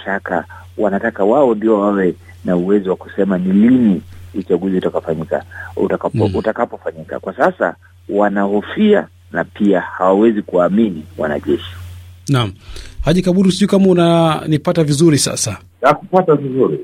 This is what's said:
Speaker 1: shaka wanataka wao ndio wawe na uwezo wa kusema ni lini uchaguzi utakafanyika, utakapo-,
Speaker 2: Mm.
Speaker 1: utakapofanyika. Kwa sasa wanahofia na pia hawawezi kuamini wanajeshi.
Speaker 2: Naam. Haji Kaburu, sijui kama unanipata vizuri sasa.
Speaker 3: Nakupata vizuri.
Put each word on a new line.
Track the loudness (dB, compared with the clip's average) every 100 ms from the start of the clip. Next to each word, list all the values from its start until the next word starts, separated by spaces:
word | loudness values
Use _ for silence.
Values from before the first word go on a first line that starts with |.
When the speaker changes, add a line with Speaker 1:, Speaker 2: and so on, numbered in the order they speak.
Speaker 1:
shaka | -6 -8 -4 -6 -6 -14 -16 -4
wanataka | -2 -2 -4 -2
wao | 0 2 2
ndio | 2 2 2
wawe | 2 2 0 -2 -12 -12
na | -2 -2
uwezo | 2 0 0
wa | -6
kusema | -6 -4 -2 -2
ni | 0
lini | 4 4 4 4 0 -4 -18 -14
uchaguzi | -10 -2 -2 0 -2
utakafanyika, | -2 -4 -4 -6 -4 -6 -6 -16 -12 -4
utakapo-, | -2 -2 -4 -2 -2
Speaker 2:
Mm. | -2
Speaker 1:
utakapofanyika. | -4 -4 -4 -6 -12 -12 -12 -10
Kwa | -8 -2
sasa | -2 0 -4 -4 -18 _ -6
wanahofia | 0 0 0 -2 -2 -4 0 2 2 0 _ -10
na | -6
pia | -6 -2 0 0
hawawezi | -2 -2 2 4 4 2
kuamini | -2 0 2 2 0 -2 -12 -8
wanajeshi. | -6 -4 -4 -4 -6 -16 -18 -18 -20 -12 -2
Speaker 2:
Naam. | 0 0 -6 -16 -16 -14 -6
Haji | 0 0
Kaburu, | 2 2 2
sijui | 2 2
kama | 4 4
unanipata | 4 4 4 2 0 -2 -2 0 0
vizuri | 2 4 4 4
sasa. | 0 -4 -6 -8 -14 0
Speaker 3:
Nakupata | 2 2 2 0 2
vizuri. | 0 0 0 0 -2